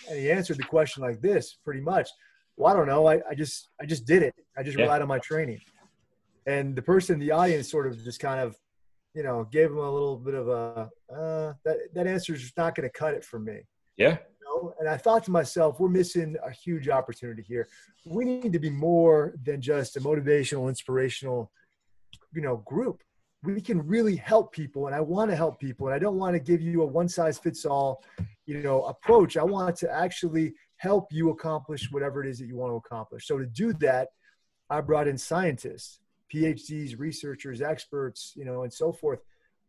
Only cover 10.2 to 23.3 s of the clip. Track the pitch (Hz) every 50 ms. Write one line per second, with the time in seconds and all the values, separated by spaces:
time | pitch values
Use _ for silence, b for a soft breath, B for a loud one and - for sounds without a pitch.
10.2 | 123 139 135 131 120 120 123 117 117 117 117 113 110 110 - _ _ - 131 151
11.2 | 160 160 160 160 156 151 143 - - 156 156 156 - - 160 180 180 185 190 180
12.2 | 185 - 160 135 123 - - 170 165 165 160 - 131 123 - - 156 156 147 -
13.2 | - - - 110 107 110 104 - - _ _ _ _ _ _ - 120 147 170 -
14.2 | - _ _ _ - - - - - 170 - - 156 156 156 - - 226 226 220
15.2 | 220 185 180 170 143 131 - 180 160 151 131 - 190 180 180 185 175 180 - 175
16.2 | 165 156 156 156 - - 123 - - 175 170 156 131 139 135 131 131 - 117 -
17.2 | 127 120 113 110 104 104 123 117 110 b b b b b b b - 165 165 226
18.2 | 254 254 254 254 247 220 170 160 151 151 143 143 156 170 170 170 165 165 156 151
19.2 | 147 165 - 143 120 147 143 135 120 139 147 139 127 - - 139 131 147 156 147
20.2 | 135 147 147 147 131 - 147 135 127 131 127 - - - 127 131 135 127 - -
21.2 | 139 131 123 120 113 - _ _ _ _ _ _ _ _ _ _ _ _ - -
22.2 | _ _ - 160 151 131 123 110 101 - 135 190 262 226 - - _ _ _ _
23.2 | _ _